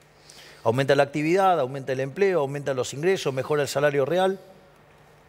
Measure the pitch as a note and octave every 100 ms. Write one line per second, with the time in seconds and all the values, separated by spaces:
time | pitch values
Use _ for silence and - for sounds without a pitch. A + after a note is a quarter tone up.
0 | _ _ - - - - A#2 A#2+ C3+ C#3
1 | C#3 D#3 D3+ F3+ F#3+ F3 B2+ C#3 C3+ C3
2 | C#3 C3+ G3 F3 C3+ C#3+ C#3+ C3+ A#2 B2+
3 | E3+ F#3+ D3+ C3+ B2+ D3+ C#3 C#3+ D3 C#3+
4 | C3 E3+ F#3+ F#3+ - - - - _ -
5 | - -